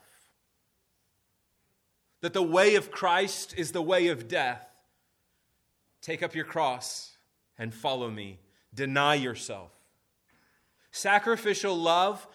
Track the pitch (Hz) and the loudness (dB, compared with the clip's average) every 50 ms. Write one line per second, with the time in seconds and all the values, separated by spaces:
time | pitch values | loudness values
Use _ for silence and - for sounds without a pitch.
0 | _ _ _ _ _ _ _ _ _ _ _ _ _ _ _ _ _ _ _ _ | _ _ _ _ _ _ _ _ _ _ _ _ _ _ _ _ _ _ _ _
1 | _ _ _ _ _ _ _ _ _ _ _ _ _ _ _ _ _ _ _ _ | _ _ _ _ _ _ _ _ _ _ _ _ _ _ _ _ _ _ _ _
2 | _ _ _ _ - 170 170 196 180 165 160 185 196 208 214 196 - - - - | _ _ _ _ -6 -4 0 0 0 4 6 6 6 8 6 4 2 0 -6 -2
3 | 196 180 170 185 196 196 - - - - - 180 165 147 - 180 160 165 190 185 | 0 2 4 2 2 0 -4 -8 -10 -8 -6 -6 -6 -4 -4 -4 0 2 2 4
4 | 175 175 160 123 113 113 175 165 139 123 123 117 - - _ _ _ _ _ _ | 4 2 0 -2 -6 -4 -2 -2 -2 -2 -4 -6 -12 -20 _ _ _ _ _ _
5 | _ _ _ _ _ _ _ _ _ _ _ _ _ _ _ _ _ _ _ _ | _ _ _ _ _ _ _ _ _ _ _ _ _ _ _ _ _ _ _ _
6 | - - 165 147 175 165 - 160 151 - - 165 156 135 123 123 - - - - | -10 -10 -8 -6 -6 -6 -6 -6 -8 -6 -2 -2 0 0 -2 -4 -6 -10 -10 -12
7 | - - - _ _ _ _ _ _ _ _ - 113 113 113 113 - 143 135 127 | -14 -16 -20 _ _ _ _ _ _ _ _ -10 -10 -10 -8 -6 -4 -4 -2 -4
8 | 123 117 107 107 101 98 95 92 _ _ _ _ _ _ - 110 139 135 135 143 | -4 -6 -8 -10 -12 -14 -16 -18 _ _ _ _ _ _ -8 -6 -4 -2 0 2
9 | 143 147 151 147 131 127 113 107 - - 110 98 90 85 _ _ _ _ _ _ | 2 4 2 2 0 -4 -6 -8 -10 -12 -12 -12 -14 -20 _ _ _ _ _ _
10 | _ _ _ _ _ _ _ _ _ _ _ _ _ _ _ _ _ _ - - | _ _ _ _ _ _ _ _ _ _ _ _ _ _ _ _ _ _ -10 -2
11 | - 196 202 202 202 226 233 220 226 208 196 - - 202 185 170 165 170 165 175 | 2 4 4 4 4 2 0 0 0 -2 -2 0 0 -2 -2 0 2 4 4 4
12 | 185 202 214 196 - - | 4 2 0 -4 -10 -20